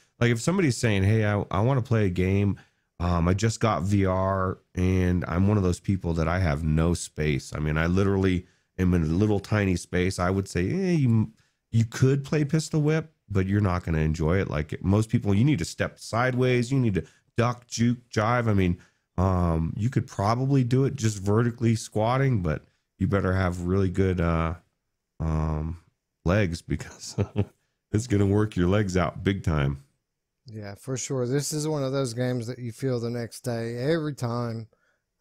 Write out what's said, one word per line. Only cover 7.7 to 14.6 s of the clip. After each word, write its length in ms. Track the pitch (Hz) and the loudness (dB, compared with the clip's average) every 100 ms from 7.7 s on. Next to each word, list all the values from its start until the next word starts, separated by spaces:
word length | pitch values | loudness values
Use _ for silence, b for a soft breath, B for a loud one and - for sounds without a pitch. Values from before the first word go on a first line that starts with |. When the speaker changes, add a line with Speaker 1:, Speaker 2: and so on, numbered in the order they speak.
| 78 | 0
Speaker 1:
I 100 | 82 | 2
literally 600 | 90 98 98 95 90 b b b - | 2 2 2 2 0 b b b -2
am 160 | 92 | 2
in 80 | 90 | 2
a 40 | 78 | 2
little 340 | 85 107 101 | 2 2 0
tiny 360 | - 107 98 90 | 0 0 0 -2
space. 420 | - 90 92 92 | -2 -2 -2 0
I 120 | 90 | 0
would 180 | 98 98 | 0 -2
say, 220 | 90 90 | -2 -2
"Eh, 220 | 180 185 | -2 0
you, 400 | 170 131 113 107 - _ _ _ | 2 2 2 0 -6 _ _ _
you 140 | 113 | 0
could 400 | 113 - 131 139 | 0 0 0 0
play 200 | 139 156 147 | -2 -2 0
Pistol 340 | 160 - 156 | -2 0 0
Whip, 320 | 147 160 156 _ - | 0 0 -4 _ -4
but 180 | 98 95 | -2 2
you're 140 | 101 | 2
not 240 | 101 87 | 2 0
gonna 140 | - 80 | 0 0
enjoy 420 | 78 78 78 95 | 2 0 0 0
it." 80 | 92 | 0
Like 340 | 76 | -4